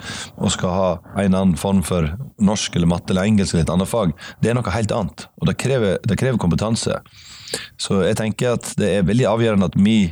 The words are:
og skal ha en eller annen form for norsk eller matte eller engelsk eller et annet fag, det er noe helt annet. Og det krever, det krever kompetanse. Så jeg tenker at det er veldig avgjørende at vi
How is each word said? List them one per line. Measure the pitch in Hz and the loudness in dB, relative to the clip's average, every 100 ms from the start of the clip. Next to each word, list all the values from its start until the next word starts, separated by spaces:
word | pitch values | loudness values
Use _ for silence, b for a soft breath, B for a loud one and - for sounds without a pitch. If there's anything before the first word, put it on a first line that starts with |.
| B B B - | B B B -4
og | 98 | -4
skal | - 92 92 | -2 -2 0
ha | 92 85 - 95 | 0 -2 -4 -2
en | |
eller | 98 92 95 | 2 2 2
annen | 78 | 2
form | 98 98 85 | 0 0 0
for | 90 78 98 135 - | 0 -2 -4 -10 -2
norsk | 98 107 - 87 | 0 0 -2 0
eller | 85 | 0
matte | 87 - 95 | 0 0 0
eller | 101 | 2
engelsk | 107 87 87 | 2 2 2
eller | |
et | 78 85 | 2 0
annet | 95 | 0
fag, | 120 92 B B B | 0 0 B B B
det | 110 | 0
er | 123 | 0
noe | 120 117 | 0 -2
helt | 110 | -2
annet. | 113 92 - - - | -2 -4 -8 -18 -4
Og | - | -2
det | - | 0
krever, | 127 131 104 87 | 0 0 0 0
det | - 95 | -2 0
krever | 127 120 | 0 0
kompetanse. | 90 76 107 117 - - B B B B B B B - | 0 0 0 -2 -2 -4 B B B B B B B -10
Så | - 101 | -2 0
jeg | 92 107 | 0 0
tenker | 110 101 123 117 | -2 -2 -2 -2
at | - - | -4 -2
det | 104 98 | 0 2
er | 92 | 2
veldig | 117 107 | 2 2
avgjørende | 113 117 101 87 | 2 2 2 2
at | - | 2
vi | 101 110 90 | 4 4 2